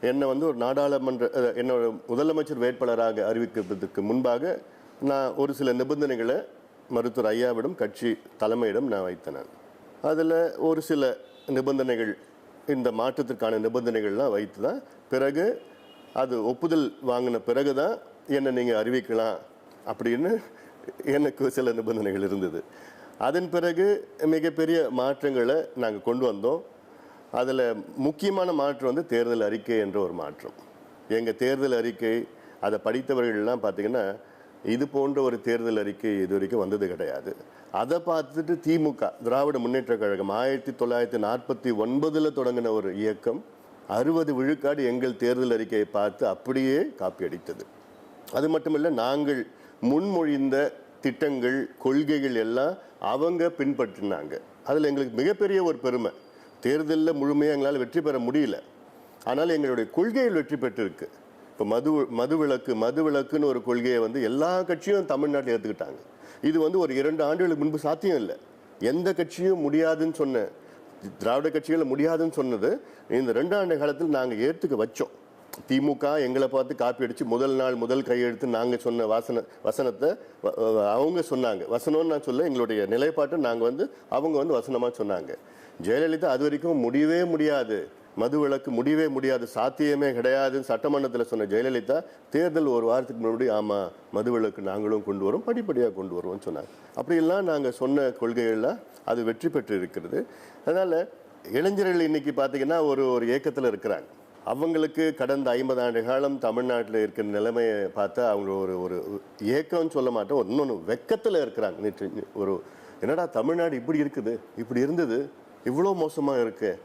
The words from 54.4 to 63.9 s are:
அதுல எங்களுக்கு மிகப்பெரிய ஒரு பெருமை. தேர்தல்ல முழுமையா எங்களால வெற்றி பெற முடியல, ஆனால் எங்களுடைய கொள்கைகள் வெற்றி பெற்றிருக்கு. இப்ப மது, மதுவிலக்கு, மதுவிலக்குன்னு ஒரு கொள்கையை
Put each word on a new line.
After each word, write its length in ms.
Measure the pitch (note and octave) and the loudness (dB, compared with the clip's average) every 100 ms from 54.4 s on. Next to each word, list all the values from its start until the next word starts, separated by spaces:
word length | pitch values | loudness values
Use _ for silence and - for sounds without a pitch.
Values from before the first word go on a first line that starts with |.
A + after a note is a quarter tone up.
| - - | -12 -18
அதுல 240 | - D3 D3+ | -2 2 2
எங்களுக்கு 280 | C#3 C3+ A2+ | 2 -2 0
மிகப்பெரிய 460 | D3+ G3+ G3+ F#3+ | 0 2 2 4
ஒரு 160 | F3 C3+ | 2 0
பெருமை. 320 | B2+ B2 A2 - - - - - | 0 0 -2 -4 -20 -20 -20 -6
தேர்தல்ல 520 | A#2+ D3 D3+ D#3+ D#3 | 0 0 2 2 2
முழுமையா 400 | D3+ C#3 D3 D3 | 2 2 4 4
எங்களால 240 | C#3+ C#3 C#3 | 2 2 0
வெற்றி 220 | B2 E3+ | 0 0
பெற 180 | D#3 C3+ | 0 0
முடியல, 420 | A#2+ C#3+ C#3 F#2+ - - - - - - | 2 2 2 -2 -8 -20 -20 -20 -20 -10
ஆனால் 240 | - C3 E3+ | -2 0 2
எங்களுடைய 420 | D#3+ C#3+ B2 A2 | 2 2 0 0
கொள்கைகள் 420 | - G#3 A#3 B3 | 0 2 2 2
வெற்றி 240 | F3+ D3 D3 | 2 0 -2
பெற்றிருக்கு. 520 | B2 G2+ G2+ D#2 - - - - - | -2 -2 -4 -4 -14 -14 -20 -20 -20
இப்ப 120 | - | -6
மது, 260 | G#2 A2+ C#3+ | 0 2 2
மதுவிலக்கு, 840 | D3+ C3+ A#2 B2 D#3+ D3 C3 C3 | 2 2 0 0 2 2 0 0
மதுவிலக்குன்னு 720 | A2+ A2+ C3 D#3 C#3+ C3+ D3+ | 0 0 2 2 2 0 0
ஒரு 180 | D3 B2 | 2 0
கொள்கையை 360 | A2 B2 A#2+ | 0 0 2